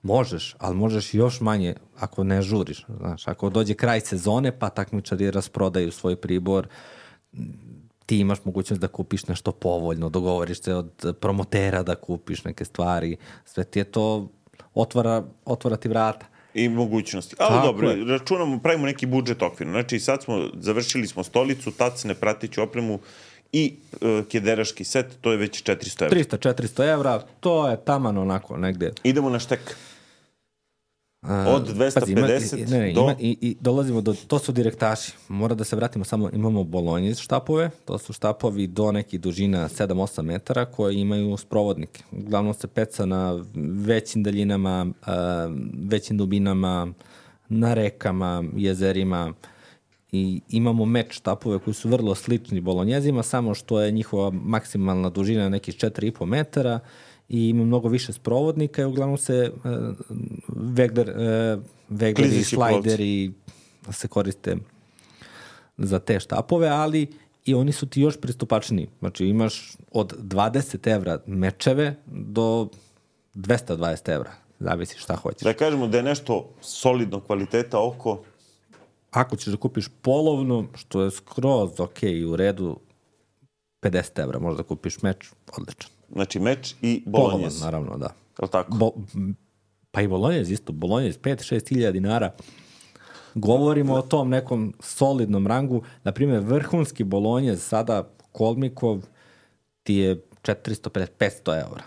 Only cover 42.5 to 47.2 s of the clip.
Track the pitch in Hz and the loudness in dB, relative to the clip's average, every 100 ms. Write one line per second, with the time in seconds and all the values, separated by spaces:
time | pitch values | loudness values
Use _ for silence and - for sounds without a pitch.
42.5 | 104 95 - 110 - 95 92 92 90 85 | -2 -4 -2 -2 -2 -2 0 0 -4 -6
43.5 | 90 76 98 104 113 - 113 101 101 101 | -6 -6 -4 2 0 2 -2 0 0 0
44.5 | 98 95 92 90 - - 90 87 87 82 | 2 0 0 -2 -6 -4 -2 0 -2 -4
45.5 | 73 57 64 92 104 - 104 98 101 98 | -6 -8 -8 -2 -2 0 -2 2 2 2
46.5 | 95 95 90 87 90 - - | 2 0 -2 -4 -10 -20 -20